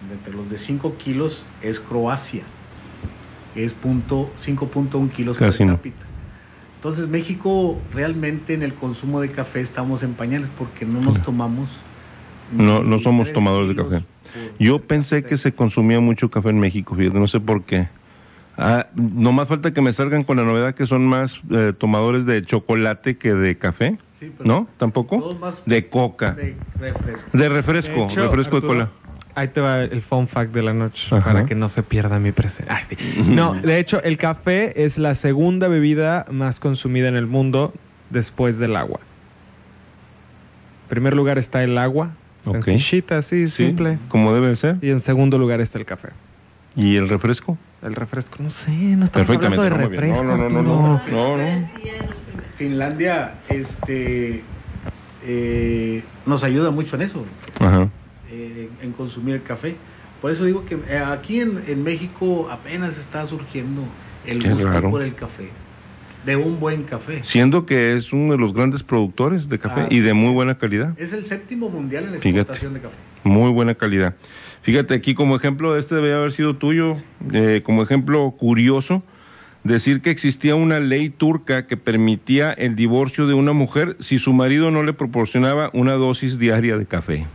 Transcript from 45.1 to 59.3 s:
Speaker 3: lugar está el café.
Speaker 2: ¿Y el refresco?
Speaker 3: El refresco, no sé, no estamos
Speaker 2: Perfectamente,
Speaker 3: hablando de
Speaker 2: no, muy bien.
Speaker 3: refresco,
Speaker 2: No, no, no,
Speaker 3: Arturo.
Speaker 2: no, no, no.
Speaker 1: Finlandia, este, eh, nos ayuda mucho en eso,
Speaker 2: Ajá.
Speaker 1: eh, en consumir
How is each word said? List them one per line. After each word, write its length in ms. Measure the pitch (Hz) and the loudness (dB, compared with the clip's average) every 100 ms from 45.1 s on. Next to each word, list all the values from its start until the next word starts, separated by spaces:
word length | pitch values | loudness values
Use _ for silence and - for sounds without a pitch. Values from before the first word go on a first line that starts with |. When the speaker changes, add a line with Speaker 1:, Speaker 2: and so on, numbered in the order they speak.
| 131 135 135 | 2 4 4
Speaker 3:
lugar 240 | 123 117 | 2 2
está 160 | 113 113 | 0 -4
el 80 | 107 | -10
café. 240 | 92 - - - - - _ - - | -12 -14 -20 -20 -20 -20 _ -12 2
Speaker 2:
¿Y 200 | 101 101 | 4 4
el 140 | 98 | 4
refresco? 480 | 101 113 120 - 165 - _ | 2 2 0 -2 -6 -8 _
Speaker 3:
El 140 | - 110 | -10 -8
refresco, 420 | 120 131 127 - | -6 -8 -10 -8
no 100 | 147 | -10
sé, 220 | - - | -6 -4
no 340 | 156 196 190 185 | 0 2 4 4
estamos 220 | - 90 | 2 2
Speaker 2:
Perfectamente, 180 | 120 - 196 | 4 4 2
Speaker 3:
hablando 60 | |
de 60 | 196 | 2
Speaker 2:
no, 60 | 160 | 2
muy 100 | 127 | 0
bien. 120 | 92 | 0
Speaker 3:
refresco, 220 | 151 165 127 | 0 0 0
Speaker 2:
No, 120 | 123 | 0
no, 120 | 120 | 0
no, 460 | 165 165 160 151 143 | 2 2 4 4 2
Speaker 3:
Arturo. 220 | - 113 | 0 0
Speaker 2:
no, 200 | 123 143 | 0 0
no, 220 | 147 175 | 0 -2
no. 100 | 165 - - 220 214 - - - - - | -4 -8 -10 -8 -8 -10 -14 -16 -16 -8
Speaker 1:
Finlandia, 760 | 143 135 139 156 175 170 131 - - | -4 -2 -2 -2 -2 -2 -4 -10 -6
este, 960 | 139 135 - 135 131 123 123 120 113 - - - - - - - - - | -4 -4 -8 -6 -4 -2 -2 -2 -6 -10 -16 -14 -12 -12 -14 -18 -16 -6
eh, 760 | 120 120 120 117 117 113 113 113 - - | -4 0 0 0 0 -2 -6 -8 -10 -2
nos 180 | 143 | 0
ayuda 280 | 135 131 165 | 2 2 2
mucho 240 | 147 151 131 | 0 -4 -4
en 40 | |
eso, 220 | 196 165 107 - - - | -6 -6 -12 -14 -16 0
Speaker 2:
Ajá. 280 | 95 95 95 - - - - | 4 6 4 -2 -20 -20 -18
Speaker 1:
eh, 380 | 117 117 117 113 120 | -14 -12 -12 -14 -12
en 100 | 127 | -12
consumir 440 | 117 127 120 120 | -10 -10 -8 -4